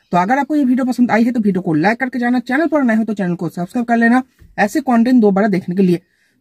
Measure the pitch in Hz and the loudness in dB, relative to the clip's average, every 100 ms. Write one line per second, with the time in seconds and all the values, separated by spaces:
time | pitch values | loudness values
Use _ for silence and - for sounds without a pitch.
0 | _ 175 185 269 269 302 254 254 254 247 | _ -2 0 -2 -2 0 0 0 -2 0
1 | 240 214 240 240 208 185 180 151 185 240 | 0 2 0 0 0 -2 0 0 0 -2
2 | 262 254 240 247 240 262 330 302 254 220 | -4 -4 -2 -2 -2 -2 0 0 0 0
3 | 220 208 180 175 165 - 175 247 240 233 | -2 -4 -4 -4 -6 -6 -6 -6 -2 2
4 | 233 247 262 _ - - 202 320 262 233 | 2 2 -2 _ -12 -4 -2 -2 0 2
5 | 226 254 208 190 214 185 - 180 185 170 | 4 4 4 2 0 -2 -2 0 0 0
6 | - _ _ _ | -4 _ _ _